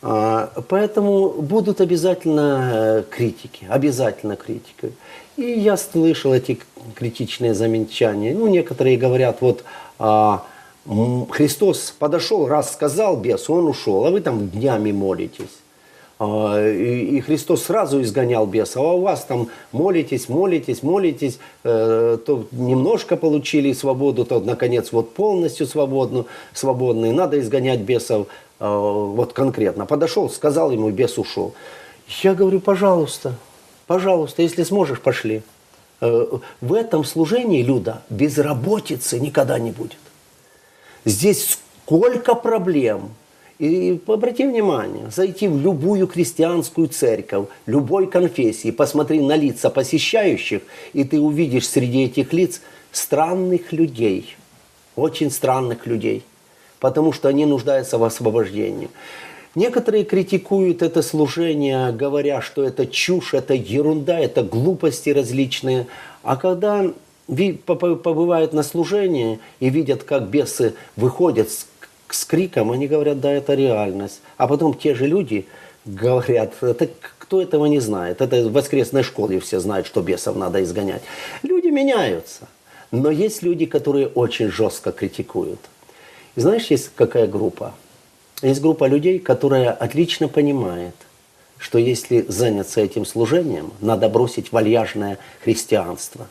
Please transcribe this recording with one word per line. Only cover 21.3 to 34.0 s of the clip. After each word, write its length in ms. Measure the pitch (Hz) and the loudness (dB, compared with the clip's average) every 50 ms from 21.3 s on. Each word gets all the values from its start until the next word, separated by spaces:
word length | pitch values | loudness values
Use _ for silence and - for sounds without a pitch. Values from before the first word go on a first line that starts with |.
| 123 - - - - _ _ | -4 -6 -16 -20 -20 _ _
э, 540 | 120 117 113 110 113 113 113 117 117 117 117 117 | 0 2 2 4 2 2 4 4 2 2 0 0
то 200 | - 147 123 110 - | -2 -2 -2 -2 -8
немножко 680 | - 123 127 123 131 131 127 175 233 202 - - 180 156 | -8 -4 0 0 2 2 2 2 0 0 0 -2 -2 0
получили 560 | - 160 151 151 139 - - 151 139 139 131 | 2 2 0 0 -2 0 0 2 2 2 0
свободу, 520 | 127 - 135 131 127 139 143 127 117 120 | 0 0 -2 0 2 0 0 2 0 -2
то, 140 | - 131 117 | 0 0 0
наконец, 520 | 92 110 123 113 131 120 120 120 110 - | 0 0 -2 0 0 0 0 0 -2 0
вот 220 | - 117 113 113 - | -2 -2 -2 -2 -4
полностью 540 | - 202 214 202 180 170 156 - - 156 139 | -2 0 0 2 0 0 -2 -2 -4 -6 -4
свободну, 580 | - 156 143 135 135 135 131 117 120 127 113 - - - - - - | -2 -2 -2 0 0 0 0 0 -2 -4 -6 -6 -12 -20 -20 -16 -12
свободные. 600 | - - 135 127 123 127 123 117 113 113 113 117 | -6 -2 -2 0 0 2 0 2 2 2 2 2
Надо 240 | 151 185 160 147 147 | 2 2 2 2 0
изгонять 400 | 127 110 117 139 127 131 127 117 | 0 0 0 0 2 2 0 0
бесов, 480 | 104 95 127 117 - - 120 107 101 - - - - _ _ _ | 0 0 0 0 0 0 -2 -2 -2 -4 -10 -20 -20 _ _ _
э, 80 | - 104 104 104 101 104 101 104 104 101 101 | -4 -2 0 0 0 0 0 0 -2 -2 0
вот 160 | 113 120 120 | -2 -2 -2
конкретно. 540 | - - 139 135 - - 110 95 87 101 101 | 0 -2 0 0 0 0 0 0 0 -2 -4
Подошел, 440 | 92 147 147 156 160 - 214 185 117 | -2 0 0 0 0 0 0 -2 -2
сказал 420 | - - - 151 139 160 160 151 | -4 -2 -2 0 2 2 0 0
ему, 200 | 127 110 110 107 | 0 0 0 -2
бес 260 | 101 95 127 - - - | 0 0 0 0 0 -2
ушел. 360 | 101 - - 104 95 92 - - - - - - - - - - _ - - - - | -6 -4 -4 -6 -6 -6 -6 -14 -20 -20 -20 -20 -20 -20 -20 -20 _ -16 -12 0 2
Я 100 | 190 190 | 2 4
говорю, 260 | 175 202 190 190 190 | 4 2 2 2 2
пожалуйста, 720 | 185 - 196 180 202 196 185 170 156 139 - - - 135 123 117 - - - - _ _ _ _ _ _ | 2 2 2 4 4 4 4 4 2 -2 -4 -8 -8 -8 -8 -8 -14 -20 -20 -20 _ _ _ _ _ _
пожалуйста, 560 | 165 185 | -2 0